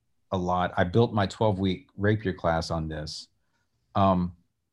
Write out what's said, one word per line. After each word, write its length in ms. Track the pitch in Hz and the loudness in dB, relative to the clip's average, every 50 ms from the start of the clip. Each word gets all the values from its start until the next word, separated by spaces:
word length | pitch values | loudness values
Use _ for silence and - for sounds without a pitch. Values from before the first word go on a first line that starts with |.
| _ _ _ _ _ _ | _ _ _ _ _ _
a 80 | 98 92 | -4 -2
lot, 340 | 90 90 90 90 87 87 - | -2 0 0 0 0 0 0
I 80 | 98 95 | 0 0
built 280 | 90 90 117 117 117 | 2 4 2 2 2
my 140 | 107 104 98 | 2 0 -2
twelve-week 600 | 92 - - 113 110 98 92 98 95 90 - - _ _ | -2 0 0 0 0 2 0 0 -2 -2 -4 -8 _ _
rapier 360 | 95 98 104 110 107 107 95 | -2 0 2 2 2 0 -4
class 380 | 87 - - 85 82 82 80 - | -4 -2 0 0 0 0 -2 -2
on 160 | - 78 78 | -4 -4 -4
this. 400 | 78 78 78 76 78 - - - - _ _ _ _ _ _ _ _ _ _ _ _ - | -6 -6 -8 -10 -10 -12 -14 -16 -20 _ _ _ _ _ _ _ _ _ _ _ _ 0
Um, 360 | 107 98 95 92 90 90 87 - - _ _ _ _ _ _ | 2 4 4 4 2 0 -2 -6 -12 _ _ _ _ _ _